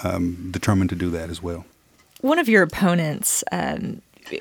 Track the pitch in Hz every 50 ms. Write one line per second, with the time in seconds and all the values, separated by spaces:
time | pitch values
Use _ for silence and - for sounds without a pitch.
0 | - 92 92 92 90 87 87 87 87 92 90 90 - - 107 95 95 90 92 87
1 | 90 87 85 82 80 82 87 82 92 90 85 85 85 - _ _ _ _ _ _
2 | _ _ - - - 262 311 339 330 226 220 202 180 160 - - 202 180 175 175
3 | 165 156 147 - - - - - - - - 180 160 135 - - - - - -
4 | - _ _ _ - - - -